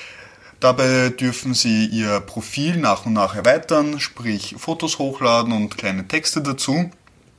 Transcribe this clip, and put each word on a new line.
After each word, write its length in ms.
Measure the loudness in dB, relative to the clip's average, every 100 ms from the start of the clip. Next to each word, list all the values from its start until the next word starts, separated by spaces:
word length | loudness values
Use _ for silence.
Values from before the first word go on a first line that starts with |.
| -18 -20 -20 -20 -20 0
Dabei 480 | 2 4 4 4 2
dürfen 460 | 2 -2 -2 -2
sie 320 | 0 2 2 2
ihr 340 | 0 0 0
Profil 560 | -2 -10 -8 -4 0 2
nach 300 | 2 2 0
und 80 |
nach 200 | 0 0
erweitern, 640 | 2 2 2 2 0 2 -2
sprich 560 | -6 -6 -6 -4 -6 -10
Fotos 400 | -8 -6 -4 -2
hochladen 540 | -4 0 2 4 2
und 240 | 0 -2 -4
kleine 280 | -4 -4 -2
Texte 360 | -4 -2 -2
dazu. 480 | -2 -4 0 0 0 -6 _ _ _